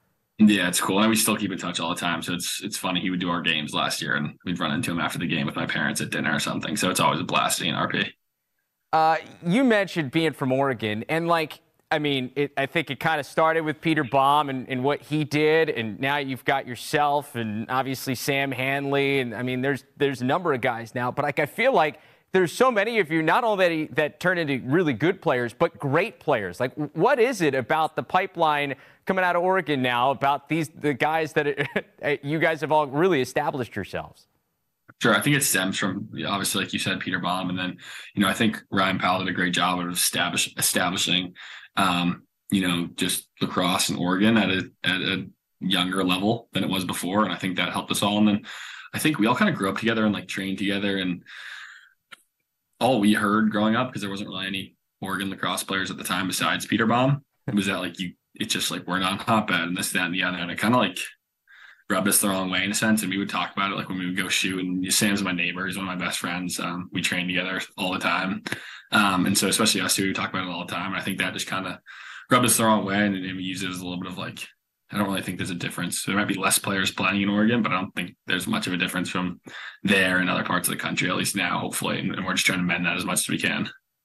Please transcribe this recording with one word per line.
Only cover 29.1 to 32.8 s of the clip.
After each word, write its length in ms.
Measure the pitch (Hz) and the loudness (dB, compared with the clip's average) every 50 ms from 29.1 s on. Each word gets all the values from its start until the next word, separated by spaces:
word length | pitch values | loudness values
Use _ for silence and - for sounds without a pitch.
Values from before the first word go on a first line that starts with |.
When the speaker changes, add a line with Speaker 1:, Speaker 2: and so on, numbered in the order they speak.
| 190 185 | 0 2
Speaker 2:
out 140 | 185 180 175 | 2 2 2
of 60 | 175 | 2
Oregon 400 | 175 185 185 190 156 147 147 131 | 4 4 2 2 2 2 0 2
now 300 | 127 123 123 120 123 139 | 2 2 2 4 2 2
about 360 | 135 - 143 139 143 135 - - | 2 2 2 2 2 0 -2 -2
these, 220 | 151 165 160 156 | -2 -2 -2 -4
the 240 | - - - 147 139 | -6 -2 -2 -2 0
guys 400 | 113 147 151 160 165 160 151 - | 2 0 2 2 0 -2 0 0
that 340 | 156 147 143 139 - 147 - - 208 - - _ - - 143 143 - | 0 0 0 0 -2 -4 -2 -2 -6 -6 -6 _ -4 -2 -2 -2 -2
<laughs> 40 | - | -2
you 140 | 143 156 160 | -4 0 2
guys 240 | 156 165 165 143 | 2 2 2 0
have 100 | 156 139 | 0 2
all 140 | 156 151 | 2 2